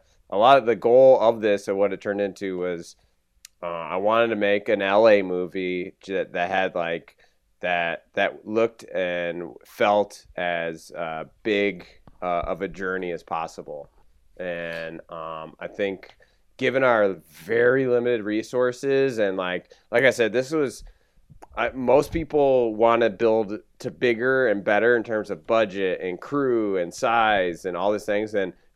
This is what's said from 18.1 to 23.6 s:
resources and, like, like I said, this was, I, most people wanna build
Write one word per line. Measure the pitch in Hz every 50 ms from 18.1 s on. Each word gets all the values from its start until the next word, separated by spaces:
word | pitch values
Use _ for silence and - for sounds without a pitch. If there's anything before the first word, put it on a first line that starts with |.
| 123 113 98
resources | 107 104 110 110 - - 123 123 123 123 - - 139 139 135 135 135 120 110
and, | 104 98 95
like, | 95 92 90 90 90 - _ - - _ _
like | 107 120 139
I | 127
said, | 117 - 117 107 98
this | 120 131 131 160
was, | 156 143 123 - - - - - _ _ _ _ _ _ _ - - - - -
I, | 107 113 120
most | - 131 127 120 123 147 - - -
people | 170 160 143 - 151 143 135 131 127 120 113 107
wanna | 107 113 117 117 117 117 110
build | 98 90 117 113 110 110 110 95 107 104